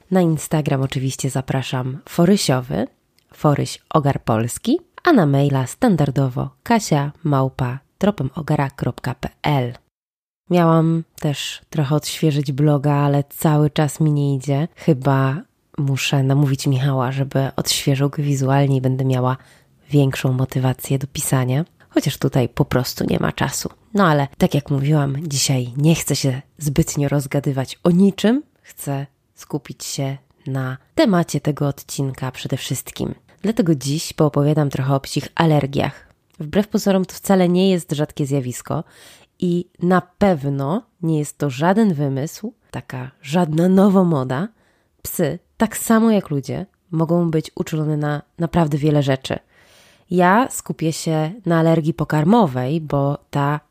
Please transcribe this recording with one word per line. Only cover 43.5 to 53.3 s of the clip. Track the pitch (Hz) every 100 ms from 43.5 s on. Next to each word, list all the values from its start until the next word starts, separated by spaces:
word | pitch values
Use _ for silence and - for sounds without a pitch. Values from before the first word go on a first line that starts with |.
| 156 180
nowomoda. | 190 202 190 180 151 127 131 208 _ _ _ _ _
Psy, | - - 151 165 _ -
tak | 214 -
samo | - 226 226
jak | 208 -
ludzie, | 143 131 127 190 _ -
mogą | 160 160 175 170
być | 156 - -
uczulone | - 156 151 151
na | 147 147 - -
naprawdę | 165 175 156 147
wiele | 151 147
rzeczy. | 139 135 - - _ _ _ _ _ _ -
Ja | 180 180 208 269
skupię | - - 160 156
się | - 170 156 156 233 175
na | 165
alergii | 165 165 151
pokarmowej, | - 151 151 156 240 175 127 127 165
bo | 147 143 139 143
ta | _